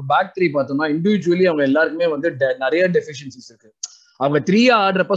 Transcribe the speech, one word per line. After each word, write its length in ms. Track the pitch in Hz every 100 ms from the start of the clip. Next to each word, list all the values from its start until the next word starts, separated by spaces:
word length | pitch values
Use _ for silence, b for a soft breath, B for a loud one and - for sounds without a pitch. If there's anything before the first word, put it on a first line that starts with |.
| 135
பேக் 260 | 151 190 -
த்ரீ 200 | 175 143
பார்த்தோம்னா 380 | 135 139 156 151
இண்டிவிஜுவலி 480 | 185 214 165 175
அவங்க 200 | 185 151
எல்லாருக்குமே 440 | 139 147 160 160 170
வந்து 220 | 143 165
டெ-, 280 | 139 135 127
நிறைய 320 | 131 165 185
டெஃபிஷியன்சிஸ் 600 | 165 151 139 139 127 -
இருக்கு. 240 | 113 107 _ - B B B
அவங்க 340 | 135 147 160
த்ரீயா 260 | 208 247 226
ஆடுறப்ப 360 | 196 185 180